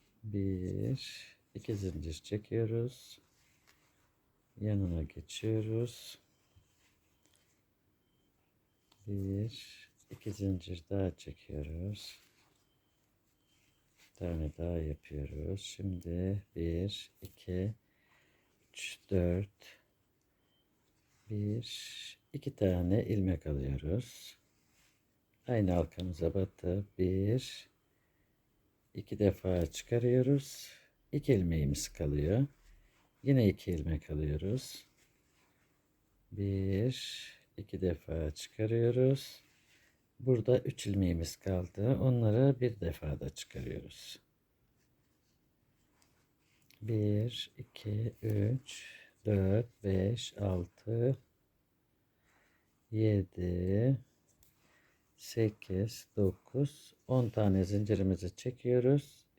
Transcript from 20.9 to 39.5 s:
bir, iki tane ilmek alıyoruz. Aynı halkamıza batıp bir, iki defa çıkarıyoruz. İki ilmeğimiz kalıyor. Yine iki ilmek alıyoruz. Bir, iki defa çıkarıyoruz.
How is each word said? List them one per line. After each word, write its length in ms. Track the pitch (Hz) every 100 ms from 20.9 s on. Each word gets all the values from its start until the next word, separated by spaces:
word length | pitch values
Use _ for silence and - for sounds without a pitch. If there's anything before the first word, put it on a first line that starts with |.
| _ _ _ -
bir, 880 | 107 104 110 120 - - - - - _
iki 220 | 139 - -
tane 500 | 98 87 87 107 -
ilmek 420 | 104 92 82 76
alıyoruz. 920 | 71 65 69 73 104 - - - - _ _ _ _ _ _ _ _ _ _ -
Aynı 240 | 120 95
halkamıza 600 | 87 78 - 92 80 82
batıp 640 | 98 95 - 90 95 101 -
bir, 720 | 92 95 101 127 - - - _ _ _ _ _ _ _ _ _ _ _ _
iki 260 | - - 104
defa 460 | 101 - 92 90 82
çıkarıyoruz. 1040 | - - 120 120 127 127 143 139 - - - _ _ _
İki 220 | 143 143
ilmeğimiz 560 | 113 87 80 69 71 -
kalıyor. 580 | - 76 73 76 110 143 - - - _ _ _ _
Yine 260 | 135 135 104
iki 220 | 95 -
ilmek 380 | 85 76 78 -
alıyoruz. 760 | 76 76 76 92 127 - - - _ _ _ _ _ _ _ _ _ _ _ _ _ _
Bir, 960 | 98 98 98 98 98 123 127 - - - - _ -
iki 240 | - 95
defa 500 | 92 82 - 80 78
çıkarıyoruz. 1120 | - - - 107 117 117 123 131 135 - - _